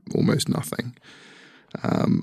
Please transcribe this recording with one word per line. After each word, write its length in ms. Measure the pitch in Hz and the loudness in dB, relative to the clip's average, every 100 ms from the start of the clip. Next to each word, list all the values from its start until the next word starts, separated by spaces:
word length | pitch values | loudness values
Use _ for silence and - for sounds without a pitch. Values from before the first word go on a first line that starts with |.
| - | -6
almost 340 | - - - - | 0 2 2 0
nothing? 460 | - - - 123 - - - - - - - _ - | -2 -4 -6 -8 -12 -20 -20 -20 -20 -20 -20 _ -6
Um, 400 | - - - - | -2 0 2 2